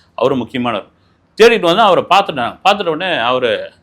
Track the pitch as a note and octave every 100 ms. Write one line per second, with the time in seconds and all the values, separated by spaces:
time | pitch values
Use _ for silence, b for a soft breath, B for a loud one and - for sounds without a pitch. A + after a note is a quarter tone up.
0 | b - B2 C3+ A2+ B2+ A#2+ G#2+ - _
1 | _ _ _ - A3+ A3+ F3 F#3 A3 E3
2 | - F#3 G3 D3 A#2 G2 F#3 G3+ F3+ D#3
3 | F#3 D3+ A#2 B2+ B2 G2 F#2+ -